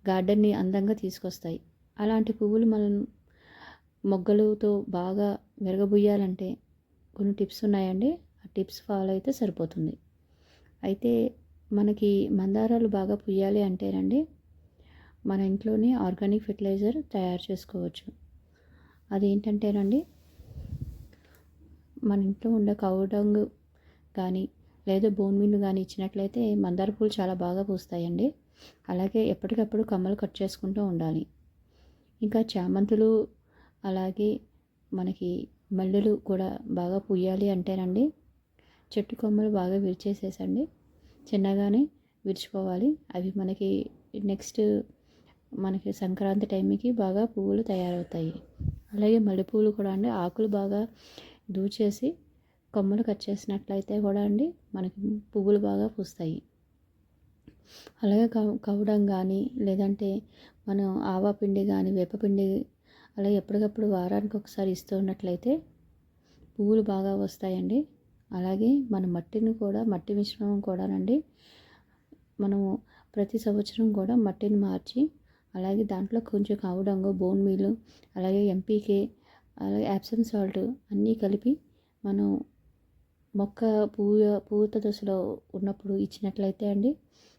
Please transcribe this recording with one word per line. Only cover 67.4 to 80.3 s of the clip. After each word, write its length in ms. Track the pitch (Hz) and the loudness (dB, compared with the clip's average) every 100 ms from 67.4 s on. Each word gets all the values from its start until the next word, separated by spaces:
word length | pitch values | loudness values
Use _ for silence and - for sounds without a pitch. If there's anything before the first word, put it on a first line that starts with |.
| 190 185 185 240 302 _ _ _ _ | -4 -2 0 0 -2 _ _ _ _
అలాగే 520 | 185 185 190 220 285 247 | -6 -2 2 4 2 2
మన 160 | 196 185 | -2 0
మట్టిని 460 | 170 170 214 220 | -2 -4 0 0
కూడా, 280 | 220 208 208 | 0 -2 0
మట్టి 320 | 226 180 - | 0 -2 -2
మిశ్రమం 460 | 208 208 - 202 202 | -2 -2 -4 -2 -2
కూడానండి, 560 | 196 185 190 190 185 277 - _ - - - - _ _ _ - _ - | -2 -4 -2 -2 2 0 -2 _ -20 -20 -20 -20 _ _ _ -20 _ -4
మనము 280 | 196 196 196 190 _ - _ | -2 0 0 -4 _ -20 _
ప్రతి 240 | 208 202 220 | -4 -2 0
సంవత్సరం 540 | 220 208 208 - 226 | 0 0 -2 0 0
కూడా 220 | 202 190 240 | 2 2 2
మట్టిని 400 | 202 185 208 208 | 2 0 0 2
మార్చి, 440 | 196 185 - 247 302 - _ _ _ | 2 -2 -4 -2 -2 -2 _ _ _
అలాగే 300 | 185 185 202 | -6 -2 0
దాంట్లో 360 | 214 277 196 226 | 0 -2 -2 -4
కొంచెం 360 | 226 208 202 208 | -2 -2 0 -2
కౌడంగు, 560 | 196 180 196 196 196 | -2 -2 0 0 0
బోన్ 300 | 185 180 196 | 0 2 2
మీల్, 260 | 196 190 196 226 - - _ 190 | 2 2 0 -2 -6 -20 _ -4
అలాగే 240 | 185 196 | 0 2
ఎంపీకే, 560 | 202 185 190 214 208 196 202 - _ - _ - | 2 2 0 -2 2 0 0 -6 _ -20 _ -8
అలాగే 300 | 190 208 214 | -2 -2 0
ఎప్సమ్ 300 | 196 - 233 | -2 -2 -2
సాల్ట్ 340 | 226 | 0